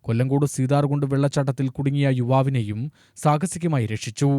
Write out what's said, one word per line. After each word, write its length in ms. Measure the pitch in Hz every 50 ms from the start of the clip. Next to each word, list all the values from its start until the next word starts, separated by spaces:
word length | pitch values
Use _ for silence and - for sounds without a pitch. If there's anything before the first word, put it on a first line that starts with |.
| _ 117
കൊല്ലങ്കോട് 400 | 113 117 127 131 139 139 147 135 -
സീതാർകുണ്ട് 520 | - 131 131 143 143 143 139 143 147 143 135 139
വെള്ളച്ചാട്ടത്തിൽ 540 | 135 139 143 - 147 139 139 131 - 135 131 -
കുടുങ്ങിയ 320 | - 139 139 139 143 143 135 131 123
യുവാവിനെയും 600 | 120 120 131 135 131 139 135 123 107 101 107 107 127 151 _ _ _ _ _ - -
സാഹസികമായി 400 | 156 147 151 - - - 170 165 170 156 131 113 101 110
രക്ഷിച്ചു. 340 | 110 - 120 107 - 143 139 139